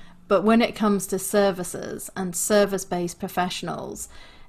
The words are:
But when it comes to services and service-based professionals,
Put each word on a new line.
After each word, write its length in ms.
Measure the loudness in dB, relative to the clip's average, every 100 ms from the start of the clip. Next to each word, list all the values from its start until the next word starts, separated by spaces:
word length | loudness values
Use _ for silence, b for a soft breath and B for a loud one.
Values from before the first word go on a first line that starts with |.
| b b 2
But 160 | 4
when 200 | 6 6
it 120 | 4
comes 320 | 2 0 2 0
to 100 | -6
services 920 | 0 2 2 0 -6 -8 -8 -10 -10 -8
and 180 | -6
service-based 880 | -4 2 4 4 0 -4 -4 -4 -6
professionals, 880 | -6 -2 -2 -4 -8 -8 -10 -12 -14 B B B